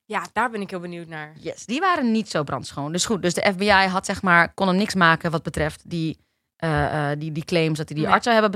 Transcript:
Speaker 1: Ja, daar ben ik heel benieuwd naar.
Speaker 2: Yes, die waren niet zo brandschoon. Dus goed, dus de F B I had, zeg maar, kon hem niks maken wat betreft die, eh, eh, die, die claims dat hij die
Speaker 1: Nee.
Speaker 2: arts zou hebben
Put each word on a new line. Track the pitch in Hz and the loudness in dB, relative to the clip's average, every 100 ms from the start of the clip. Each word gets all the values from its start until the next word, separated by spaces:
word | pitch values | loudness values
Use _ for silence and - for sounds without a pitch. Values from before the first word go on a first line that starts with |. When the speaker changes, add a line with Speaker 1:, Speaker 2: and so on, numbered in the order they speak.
Speaker 1:
Ja, | - 202 170 | -8 -8 -6
daar | - 240 | -4 -2
ben | 226 | -4
ik | 196 | -8
heel | 185 | -10
benieuwd | 175 170 165 | -10 -12 -12
naar. | 160 151 156 | -12 -14 -12
Speaker 2:
Yes, | 160 - - | -12 -10 -6
die | 254 | -2
waren | 381 349 247 | 0 0 2
niet | 220 214 | 0 0
zo | 175 | -2
brandschoon. | 147 135 - - 143 | -2 -6 -8 -8 -6
Dus | 175 | -2
goed, | - 208 | -2 0
dus | 175 | 0
de | - - | 2 0
F | 180 | 2
B | |
I | 208 | 4
had, | 196 190 185 - | 4 4 0 -4
zeg | 190 | -2
maar, | 190 170 170 | 4 6 4
kon | - 190 | 2 2
hem | 180 | 2
niks | 208 | 2
maken | 196 170 160 170 | 2 4 4 0
wat | 156 | -4
betreft | 160 160 151 - - | -4 -4 -4 -4 -8
die, | 170 160 - _ _ _ _ | -4 -4 -6 _ _ _ _
eh, | 165 147 143 151 143 | -2 0 0 0 -2
eh, | 147 | -4
die, | 160 | -6
die | 151 | -8
claims | 151 170 160 156 | -2 0 2 0
dat | 156 | -4
hij | 151 | -4
die | |
Speaker 1:
Nee. | 156 | 2
Speaker 2:
arts | 196 | 2
zou | - 226 | 4 4
hebben | 214 | 4